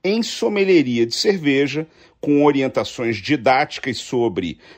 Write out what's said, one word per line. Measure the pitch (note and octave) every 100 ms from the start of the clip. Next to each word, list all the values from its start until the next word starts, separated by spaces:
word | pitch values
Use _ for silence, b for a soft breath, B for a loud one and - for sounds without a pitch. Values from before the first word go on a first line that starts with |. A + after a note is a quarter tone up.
em | F#3 A3+
sommelieria | A3+ - A3+ G3+ F#3+ F3 B2+ A#2+ A#2
de | -
cerveja, | G#3+ G3 C#3+ C#3 C#3+ C#3+ D#3+ b b b
com | - C#3+ D3
orientações | C#3 C3 - G#2+ - A#2 G#2+
didáticas | F#2 C#3+ A2+ C3 D3 - C3+ A2+
sobre | - B2+ A#2 F#2+ E2+ D2 B